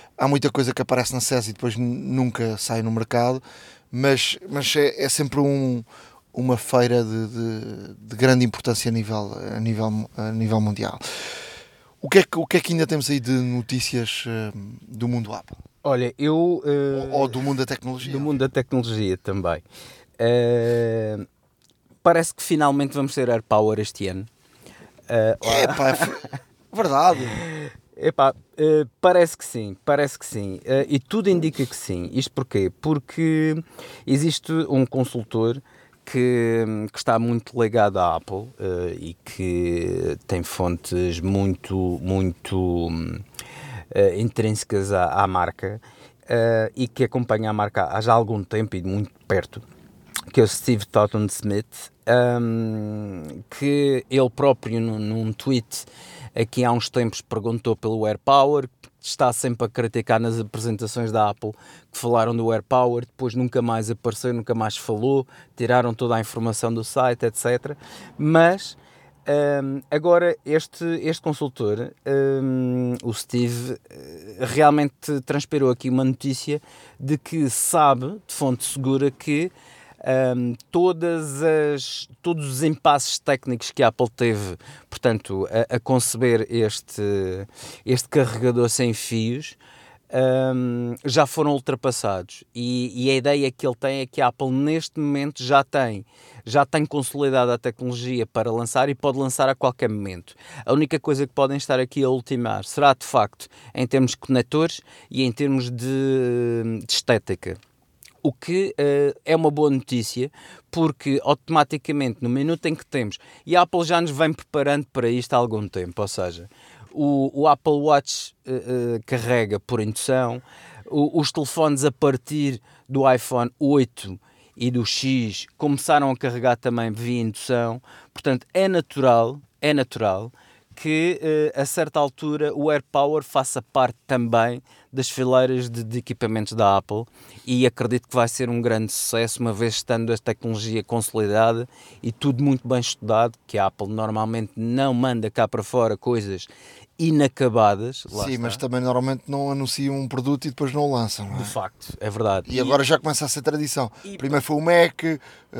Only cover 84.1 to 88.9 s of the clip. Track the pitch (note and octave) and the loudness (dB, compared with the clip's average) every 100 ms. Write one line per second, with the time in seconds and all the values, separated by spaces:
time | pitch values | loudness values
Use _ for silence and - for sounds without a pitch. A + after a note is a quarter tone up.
84.1 | - A#2+ G#2 G2 F2 - - - - B2+ | 0 0 0 -2 -8 -14 -20 -18 -2 0
85.1 | A2 - G2 F#2+ A2 A#2 B2 - C3 - | 0 -2 -4 -2 0 0 -2 0 0 0
86.1 | A2+ B2 A#2 A2 A#2 G#2+ - - - G2+ | 0 2 2 2 0 0 -2 -10 -6 -2
87.1 | G2+ F#2 F#2 G2 - - - - B2+ - | 0 -2 -6 -10 -16 -20 -10 -2 -2 0
88.1 | D3+ B2 A2+ B2 A#2+ A#2+ - B2 | 2 2 2 0 2 2 2 0